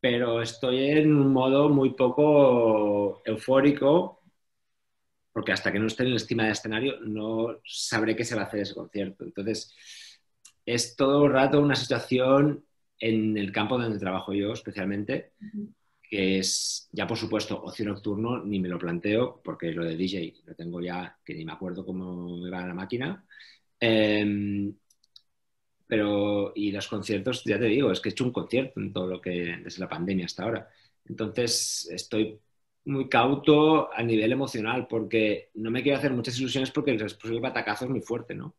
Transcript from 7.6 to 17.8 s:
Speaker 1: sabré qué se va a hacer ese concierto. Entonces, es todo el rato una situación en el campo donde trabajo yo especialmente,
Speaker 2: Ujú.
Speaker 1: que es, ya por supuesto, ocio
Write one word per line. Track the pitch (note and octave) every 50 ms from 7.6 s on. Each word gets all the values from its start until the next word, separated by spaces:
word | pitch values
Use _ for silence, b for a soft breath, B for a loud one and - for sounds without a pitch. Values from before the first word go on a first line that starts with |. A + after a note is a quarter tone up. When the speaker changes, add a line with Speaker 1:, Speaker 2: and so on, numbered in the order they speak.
| _
Speaker 1:
sabré | - - - - - - A2 G#2+ A2 G#2+
qué | A2 A#2+
se | A#2 A#2+
va | G#2+ G2
a |
hacer | - - G#2
ese | G2+ F#2+ F#2+
concierto. | F2+ F2+ - _ G2+ G2 F#2+ F#2+ _ C3
Entonces, | A#2 - - G2 A2 G#2+ G#2+ - B B B B B B B B B B B B _ _ _ _ - _ _ _
es | - A#2 A#2 - - -
todo | - C#3 C3+ C#3 C#3+ D3
el | C#3+ B2+
rato | C3 C3+ C#3 C#3+ D3
una | D3 C#3+ C3+
situación | B2 - - C3 A#2 - - B2+ B2+ B2+ C3 C3+ C#3 C#3+ D3+ D3 - _ _ _ _ _ _ _ _
en | A2+ A2+ A2+ A2 G#2+ A2 G#2+
el | G#2+ G2+ G2 G2
campo | A2 G#2 G#2+ B2+ B2
donde | A#2+ A2+ G#2+ G2
trabajo | F#2+ F#2+ F#2 F#2 - - G2
yo | G2+ G2 G#2 A#2
especialmente, | A#2+ - - G2 G#2 F#2+ G2 G2+ G2+ G#2 G2+ C3+ - - _ _ _
Speaker 2:
Ujú. | G#3 G#3+ - G#3 G#3 - - _ _ _ _ _ _
Speaker 1:
que | _ G#2+ G2 F#2+ F#2 F#2+ F#2+
es, | F#2 - - - - - - - - _ -
ya | - G2+
por | F#2 A#2
supuesto, | A2 - G2 A2 G#2+ - - G2+ - -
ocio | F2+ - -